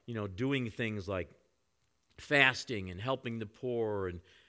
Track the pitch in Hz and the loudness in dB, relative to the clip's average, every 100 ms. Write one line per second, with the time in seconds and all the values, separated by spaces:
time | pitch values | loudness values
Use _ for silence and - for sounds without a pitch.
0 | - 117 104 92 131 139 120 - 117 107 | -8 -4 -4 0 2 2 0 -2 -2 -2
1 | 95 95 87 - _ _ _ _ _ _ | -2 -2 -2 -10 _ _ _ _ _ _
2 | _ - - 147 135 120 - 113 92 90 | _ -14 2 6 6 4 -2 -4 -4 -4
3 | 113 131 123 117 110 - 127 120 110 104 | -2 -2 -2 -6 -6 -6 -2 0 0 0
4 | 95 87 - - | -2 -6 -12 -20